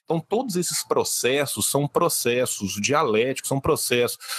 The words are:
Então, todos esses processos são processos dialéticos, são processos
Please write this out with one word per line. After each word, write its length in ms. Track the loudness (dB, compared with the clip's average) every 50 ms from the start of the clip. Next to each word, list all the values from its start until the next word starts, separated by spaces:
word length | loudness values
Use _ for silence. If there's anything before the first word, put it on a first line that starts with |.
| _
Então, 140 | -2 -2 -2
todos 360 | -2 -2 -2 -2 -2 -2 -2
esses 300 | -2 -2 -2 -2 -4 -2
processos 840 | 0 0 0 0 0 0 0 0 2 2 2 0 0 -2 -2 -2 0
são 180 | 0 0 0 0
processos 840 | 0 2 2 2 0 0 0 0 0 0 0 -2 -2 -4 -4 -4 -4
dialéticos, 760 | -2 -2 0 2 2 2 4 4 2 2 2 0 -4 -4 -4
são 100 | -2 0
processos 600 | 0 0 0 0 0 2 2 2 2 2 -2 -6 -10 -10 -10